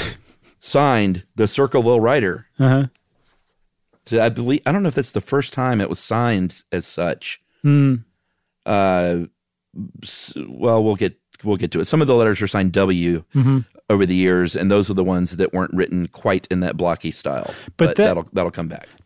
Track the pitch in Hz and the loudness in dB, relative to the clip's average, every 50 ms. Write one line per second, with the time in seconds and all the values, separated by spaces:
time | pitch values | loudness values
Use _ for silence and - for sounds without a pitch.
0 | - - - - _ _ _ _ _ _ _ _ - - - 143 147 139 127 110 | -8 -10 -10 -14 _ _ _ _ _ _ _ _ -12 -2 0 2 2 2 2 2
1 | 104 98 92 90 - _ - - 110 104 - - 139 127 - 135 113 117 123 117 | 2 0 -2 -2 -6 _ -2 -2 0 0 2 0 0 2 2 2 2 4 4 4
2 | 110 117 143 147 110 92 - - - _ _ - 135 127 131 135 139 131 _ _ | 4 2 2 2 0 -2 -4 -6 -10 _ _ 0 2 4 4 2 0 -2 _ _
3 | _ _ _ _ _ _ _ _ _ _ _ _ _ _ _ _ _ _ _ _ | _ _ _ _ _ _ _ _ _ _ _ _ _ _ _ _ _ _ _ _
4 | _ - 117 113 113 117 113 120 120 123 143 151 - 135 160 202 196 165 120 143 | _ -4 0 2 2 2 0 -2 -2 0 0 0 0 0 0 0 0 0 -2 -2
5 | 127 - - 101 - - 135 143 135 - - 135 127 127 123 107 98 - 90 - | -4 -4 -4 -6 -4 -2 -2 -2 -2 -2 -4 -4 -2 0 0 0 0 -2 -4 -8
6 | - - 110 113 120 120 113 95 90 85 - - - - - 87 - - - 82 | -6 -4 -2 0 0 0 0 0 -2 -4 -6 -10 -14 -8 -8 -8 -6 -8 -6 -4
7 | 87 85 - - - - - - _ _ _ _ - 147 143 143 139 135 131 117 | -4 -4 -4 -6 -8 -14 -14 -14 _ _ _ _ 0 2 4 4 4 2 0 -2
8 | 113 _ _ _ _ _ _ _ _ _ _ _ - - 104 101 98 95 92 90 | -4 _ _ _ _ _ _ _ _ _ _ _ -6 -2 0 2 2 2 2 2
9 | 87 87 85 87 85 - _ _ _ _ _ _ _ _ - - 104 - - - | 0 0 -2 -2 -4 -8 _ _ _ _ _ _ _ _ -14 -14 -14 -14 -14 -18
10 | - - - - - - - - - - 62 62 92 120 113 113 110 110 104 95 | -16 -16 -16 -14 -16 -14 -12 -14 -14 -12 -10 -2 0 2 2 4 2 2 0 0
11 | 107 90 - _ _ _ _ - - 107 101 92 - 82 - 80 82 - - 160 | -2 -4 -4 _ _ _ _ -10 -4 -2 -2 -2 -2 -4 -2 -2 -2 0 2 2
12 | 151 131 127 117 113 110 101 92 107 92 - 101 95 92 82 98 98 95 92 87 | 4 4 4 4 4 2 2 0 -2 -2 0 0 0 2 2 2 2 2 2 0
13 | 85 85 87 82 - _ - 143 123 135 135 131 120 _ _ - _ - 104 98 | 0 0 0 -2 -4 _ 0 2 2 4 2 2 0 _ _ -14 _ 0 2 2
14 | 98 87 92 92 92 92 90 90 90 85 - - 90 98 101 104 98 98 98 95 | 2 2 2 2 4 4 4 2 2 0 -2 -2 0 2 2 2 2 2 0 0
15 | 90 92 92 90 90 87 87 85 95 - - 92 92 - - 92 90 - 87 90 | 0 0 0 0 -2 -2 -2 -2 -2 -2 0 -2 -4 -2 -2 -2 -2 0 -2 -4
16 | 87 - _ - - 110 98 92 - - 92 90 90 90 - 78 90 87 82 - | -4 -6 _ -4 -2 0 0 0 -2 -4 -4 -2 -2 -2 -4 -2 -2 -2 -2 -2
17 | - 82 - - - 76 69 62 50 - - - - - - - 165 175 - - | -6 -10 -10 -8 -6 -6 -6 -6 -8 -10 -12 -14 -18 -12 -2 0 0 0 2 2
18 | 208 214 185 170 82 - - 95 90 87 - - 85 80 82 - - - - _ | 2 2 2 -2 -4 -4 -4 -2 -2 -2 -4 -6 -10 -10 -10 -14 -18 -20 -20 _
19 | - | 0